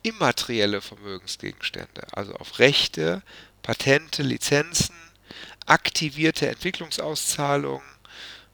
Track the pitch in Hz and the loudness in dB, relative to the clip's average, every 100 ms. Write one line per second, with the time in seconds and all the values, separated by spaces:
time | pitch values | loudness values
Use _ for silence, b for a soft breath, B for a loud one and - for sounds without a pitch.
0 | 220 220 143 - - 117 104 101 - 107 | -6 0 0 0 0 2 2 0 -6 -14
1 | 101 92 95 - - - - - 50 - | -12 -10 -10 -10 -10 -6 -8 -8 -12 -14
2 | - - 98 - - - 127 143 - - | -10 -8 -8 -10 -4 6 6 8 2 0
3 | - 196 B B B _ - 113 135 143 | -2 -2 B B B _ -6 0 4 2
4 | 156 - 139 117 - 143 160 170 - 170 | 2 -4 -2 -2 2 2 2 0 0 -4
5 | 165 B B B B B - 160 - - | -20 B B B B B 4 4 4 -2
6 | 151 143 156 - 143 - 180 - 160 - | -2 2 2 2 0 0 -4 -6 -6 -4
7 | 151 151 - - 143 143 143 135 135 139 | -4 -2 -2 0 2 2 0 -6 -10 -20
8 | B B B B B | B B B B B